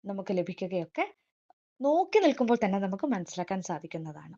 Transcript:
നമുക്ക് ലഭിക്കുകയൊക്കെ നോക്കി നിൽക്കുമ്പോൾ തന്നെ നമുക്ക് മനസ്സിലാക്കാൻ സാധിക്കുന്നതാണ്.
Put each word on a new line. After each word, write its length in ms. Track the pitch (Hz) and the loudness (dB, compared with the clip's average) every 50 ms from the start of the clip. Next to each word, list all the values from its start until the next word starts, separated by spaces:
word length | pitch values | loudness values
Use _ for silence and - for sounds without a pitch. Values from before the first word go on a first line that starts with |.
| - | -8
നമുക്ക് 280 | 202 202 196 190 - 202 | -8 -8 -8 -4 -2 0
ലഭിക്കുകയൊക്കെ 720 | 180 175 180 175 - 190 180 185 180 165 160 _ 302 370 392 - _ _ _ _ _ _ _ _ _ _ _ _ _ | 0 0 -2 -4 -6 -6 -4 -2 -4 -4 -4 _ -4 -4 -4 -6 _ _ _ _ _ _ _ _ _ _ _ _ _
നോക്കി 380 | 254 285 302 339 381 381 - 427 | 2 2 4 4 2 4 4 6
നിൽക്കുമ്പോൾ 380 | 381 311 262 - 254 226 240 | 6 6 4 4 4 2 4
തന്നെ 220 | 233 226 196 190 202 | 4 4 2 2 0
നമുക്ക് 280 | 196 190 190 196 - | 0 -2 -2 -2 -2
മനസ്സിലാക്കാൻ 540 | 294 247 190 175 - - 185 175 - 196 190 | -2 -2 -2 -4 -6 -6 -6 -4 -4 -4 -6
സാധിക്കുന്നതാണ്. 720 | 170 - 170 147 - 165 - 165 160 156 151 151 151 160 165 | -4 -6 -6 -8 -8 -8 -10 -8 -8 -8 -12 -14 -16 -18 -20